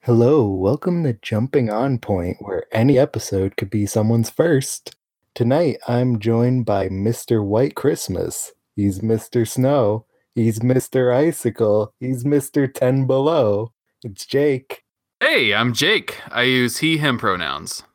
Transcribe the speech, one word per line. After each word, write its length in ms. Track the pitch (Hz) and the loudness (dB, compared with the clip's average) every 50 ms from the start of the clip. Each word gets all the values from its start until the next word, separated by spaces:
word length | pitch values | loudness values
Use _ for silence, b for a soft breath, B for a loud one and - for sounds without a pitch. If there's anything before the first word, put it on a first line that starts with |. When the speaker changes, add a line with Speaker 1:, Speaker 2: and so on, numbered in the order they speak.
| _ | _
Speaker 1:
Hello, 420 | - 120 113 117 123 151 156 120 101 | 4 4 6 6 6 6 4 4 2
welcome 560 | 95 92 92 95 123 151 - 180 175 175 165 | 0 0 0 0 0 0 -2 -2 -2 0 -2
to 100 | 139 117 - | -2 -4 -4
Jumping 480 | - - - 104 117 131 - 147 123 110 | -6 -4 -2 -2 -2 0 0 0 0 0
On 300 | 107 107 123 139 131 113 | 0 0 0 0 -2 -4
Point, 380 | - - 104 92 85 87 92 - | -2 -2 -2 -2 -2 -4 -6 -8
where 260 | - 101 95 85 - _ | -8 -8 -8 -8 -8 _
any 260 | - 110 117 139 143 127 | 0 2 4 4 6 4
episode 580 | 139 147 - 110 - - - 98 95 98 - | 4 2 0 -8 -6 -4 -2 -2 -2 -2 -2
could 140 | - - 98 | -4 -6 -4
be 160 | - 110 104 | -2 -2 -2
someone's 460 | 98 - 113 107 110 117 117 113 - | 0 0 0 2 4 2 2 2 -2
first. 640 | - - 156 170 165 135 131 - - - _ - - _ _ _ _ _ _ _ _ | 0 0 2 2 2 0 0 -4 -10 -12 _ -18 -20 _ _ _ _ _ _ _ _
Tonight, 420 | - 120 117 131 156 175 151 110 - - - | -2 0 0 2 2 2 0 -2 -4 -4 -2
I'm 300 | 120 120 127 127 120 110 | 0 0 2 0 0 0
joined 480 | 101 113 113 113 120 123 127 127 117 | 0 0 2 2 2 2 2 0 0
by 240 | 107 104 98 98 95 | 0 -2 -2 -2 -2
Mister 540 | 95 95 98 110 117 - - - 120 110 104 | -4 -2 -2 -2 -2 -4 -2 0 0 0 2
White 320 | 98 104 110 131 - - | 2 2 2 0 0 -2
Christmas. 760 | - - 139 165 165 - - 92 - - - - - - - - _ _ _ _ | -2 -2 -2 -2 -2 -4 -6 -4 -4 -4 -6 -6 -10 -12 -12 -14 _ _ _ _
He's 280 | - 101 101 95 95 104 | -2 0 0 0 -2 -2
Mister 420 | 110 113 107 - - - 123 117 | 0 0 -2 -2 -2 -2 -2 0
Snow. 600 | - - - 127 131 143 143 120 104 104 113 - _ _ _ _ _ _ | 0 -2 -2 0 2 2 2 2 2 0 -2 -6 _ _ _ _ _ _
He's 300 | - 113 117 110 110 113 | 0 0 0 0 0 0
Mister 500 | 123 127 127 - - - 131 127 123 123 | 2 2 2 0 0 -2 0 2 2 2
Icicle. 800 | 127 147 165 160 - - 117 107 - 117 107 104 107 107 - _ _ | 2 2 0 0 -2 -4 -4 -2 0 0 2 2 2 0 -2 _ _
He's 260 | 127 127 131 123 120 | -6 -6 -6 -4 -2
Mister 400 | 143 143 147 139 - _ 151 139 | 0 0 0 0 0 _ 0 0
Ten 400 | 127 - - 131 127 131 135 135 | 0 -2 -2 0 0 2 2 0
Below. 680 | 127 131 135 135 151 165 156 127 107 101 101 113 117 _ _ _ _ _ _ | 0 0 0 0 0 2 2 2 2 0 0 -4 -6 _ _ _ _ _ _
It's 240 | - 117 98 - - | -16 -16 -14 -14 -14
Jake. 580 | - - 135 143 151 139 131 135 _ - - _ _ _ _ _ _ _ _ | -4 0 0 2 2 0 -2 -4 _ -18 -18 _ _ _ _ _ _ _ _
Speaker 2:
Hey, 340 | - 294 320 - 131 107 101 | 0 2 2 2 2 2 2
I'm 180 | 107 117 123 | 2 0 0
Jake. 480 | 120 - 139 170 220 180 - - - - - - | 0 0 0 0 0 0 -2 -6 -14 -14 -16 -8
I 120 | - 120 123 | -2 0 0
use 360 | 127 131 127 123 120 - - | 2 2 2 2 0 -2 -2
he, 180 | - 160 160 156 | 0 0 0 0
him 220 | 151 147 127 113 | 0 0 -2 0
pronouns. 640 | - 107 95 90 85 71 67 73 98 120 - - - _ _ | -2 -2 -2 -2 -4 -6 -6 -8 -10 -12 -12 -14 -14 _ _